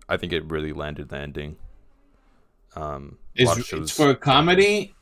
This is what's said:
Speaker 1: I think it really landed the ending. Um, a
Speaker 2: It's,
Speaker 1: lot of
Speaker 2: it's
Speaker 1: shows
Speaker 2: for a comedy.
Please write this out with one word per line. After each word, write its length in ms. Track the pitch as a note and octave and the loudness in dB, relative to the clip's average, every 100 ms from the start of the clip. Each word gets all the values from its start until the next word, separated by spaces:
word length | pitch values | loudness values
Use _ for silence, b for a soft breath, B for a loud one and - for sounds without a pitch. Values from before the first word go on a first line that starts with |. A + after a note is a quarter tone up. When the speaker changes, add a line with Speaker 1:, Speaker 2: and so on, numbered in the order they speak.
| - | -6
Speaker 1:
I 80 | F#2 | -4
think 160 | F2 | -2
it 120 | E2 D#2 | -4 -4
really 220 | D#2 D#2 | -6 -4
landed 360 | D2+ D2 D2 C#2+ | -6 -8 -10 -10
the 100 | C#2+ | -10
ending. 380 | D2 D2 D2 E2 - - - _ _ _ _ _ _ _ _ E2 | -10 -10 -12 -12 -18 -20 -20 _ _ _ _ _ _ _ _ -12
Um, 420 | D2+ C#2 C#2+ - - - | -10 -10 -12 -18 -8 2
a 60 | |
Speaker 2:
It's, 60 | A#2+ | 2
Speaker 1:
lot 40 | A#2 | 2
of 20 | |
Speaker 2:
it's 80 | - | -2
Speaker 1:
shows 220 | - D#3 | -6 -4
Speaker 2:
for 200 | - C#3+ | 2 4
a 60 | B2+ | 4
comedy. 800 | C#3+ C3+ E3 F3+ G3+ G#3 G3 _ | 4 4 6 6 4 2 -4 _